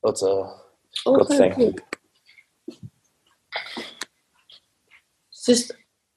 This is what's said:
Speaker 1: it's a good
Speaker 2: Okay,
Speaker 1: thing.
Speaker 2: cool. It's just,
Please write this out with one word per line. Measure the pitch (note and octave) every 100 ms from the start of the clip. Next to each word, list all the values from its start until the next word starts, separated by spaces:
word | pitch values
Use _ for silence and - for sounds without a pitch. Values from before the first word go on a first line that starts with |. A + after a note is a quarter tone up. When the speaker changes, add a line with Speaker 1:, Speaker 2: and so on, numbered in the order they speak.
| A2
Speaker 1:
it's | -
a | G2 G2 F#2+ - - _ _ - A#3
good | C4+
Speaker 2:
Okay, | - C#4+
Speaker 1:
thing. | F#3 -
Speaker 2:
cool. | A3+ - - - _ _ _ - _ _ - - - - _ _ _ _ _ - - - - - - _ _ _ _ - _ _ _ _ _ _ _
It's | - -
just, | A#3+ - - _ _ _